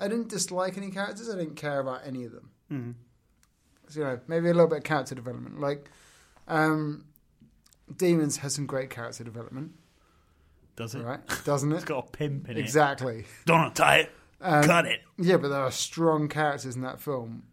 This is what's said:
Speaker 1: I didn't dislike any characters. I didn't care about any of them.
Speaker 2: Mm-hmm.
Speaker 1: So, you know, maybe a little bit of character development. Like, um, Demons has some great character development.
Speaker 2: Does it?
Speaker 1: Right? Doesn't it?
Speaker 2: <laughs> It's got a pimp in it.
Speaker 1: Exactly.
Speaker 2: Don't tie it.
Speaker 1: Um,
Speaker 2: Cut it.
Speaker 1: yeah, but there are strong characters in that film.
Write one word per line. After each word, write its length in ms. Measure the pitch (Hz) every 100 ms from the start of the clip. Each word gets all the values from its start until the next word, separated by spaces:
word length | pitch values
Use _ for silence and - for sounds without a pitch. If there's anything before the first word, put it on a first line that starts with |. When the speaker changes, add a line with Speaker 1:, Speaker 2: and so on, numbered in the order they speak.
Speaker 1:
I 60 | 196
didn't 180 | 233 226
dislike 480 | 202 - 180 185 190
any 140 | 196
characters. 380 | 196 202 208 233
I 80 | 190
didn't 180 | 160 -
care 240 | 147 139
about 220 | 131 127 139
any 200 | 131 120
of 80 |
them. 160 | 110 - _ -
Speaker 2:
Mm-hmm. 200 | 143 120 120 - _ _ _ _ _ _ _ -
Speaker 1:
So, 120 | 151
you 60 | 139
know, 140 | 120 -
maybe 220 | 165 170
a 40 |
little 140 | 170 165
bit 120 | 151
of 40 |
character 320 | 151 151 127 127
development. 460 | 123 120 127 -
Like, 280 | 143 143 - - - - _ _ -
um, 560 | 156 156 156 151 147 - _ _ _ - _ _ _ - -
Demons 420 | 180 170 143 -
has 160 | 143
some 120 | 143 135
great 240 | 135 135
character 340 | 123 117 117
development. 480 | 117 113 113 131 160 - _ _ _ _ _ _ _ _ _ -
Speaker 2:
Does 180 | 113
it? 100 | 135
Speaker 1:
Right? 180 | 117 143 - - 151
Doesn't 260 | 143 147
it? 40 | 170
Speaker 2:
<laughs> 20 |
It's 80 | 165
got 220 | 135 -
a 40 |
pimp 380 | - 147 135 -
in 80 | 110
it. 20 |
Speaker 1:
Exactly. 640 | 117 151 143 135 127 113 - - -
Speaker 2:
Don't 280 | 165 135
tie 260 | - 147 147
it. 120 | 151 - _ _
Speaker 1:
Um, 220 | 185 147 151
Speaker 2:
Cut 200 | 170 131
it. 120 | 113 - -
Speaker 1:
yeah, 200 | 175 170
but 100 | 139
there 120 | 139
are 100 | 131
strong 560 | - - 165 165 156 147
characters 480 | 147 151 139 127 123
in 60 |
that 180 | 127 -
film. 440 | 147 131 117 117 -